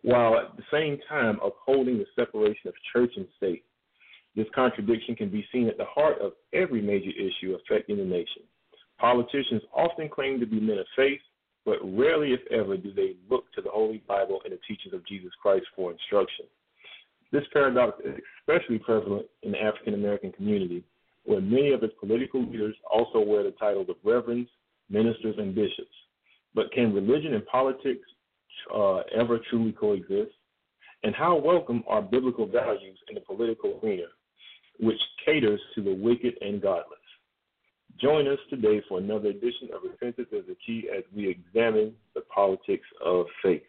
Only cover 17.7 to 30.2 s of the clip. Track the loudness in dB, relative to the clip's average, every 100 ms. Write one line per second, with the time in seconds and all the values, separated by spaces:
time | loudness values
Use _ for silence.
17.7 | 4 2 0 -10 -10 -16 -8 0 0 2
18.7 | -2 2 0 2 -4 -6 _ -6 -2 -2
19.7 | -2 -4 -2 0 -2 -4 -6 0 0 0
20.7 | -6 -10 _ _ _ -2 0 2 4 4
21.7 | 2 0 -4 -2 -2 0 -2 -4 -4 -6
22.7 | -6 -2 0 2 2 2 2 0 -2 -2
23.7 | 0 -4 -4 2 2 0 -4 -6 _ _
24.7 | _ _ 2 2 0 -4 -4 -4 0 -2
25.7 | -2 -14 -20 _ _ _ _ _ -2 -2
26.7 | 2 2 2 2 2 2 -4 0 0 2
27.7 | 0 -4 -6 -10 _ _ _ _ -20 -6
28.7 | 2 2 2 0 0 2 0 0 0 0
29.7 | 0 0 0 0 -2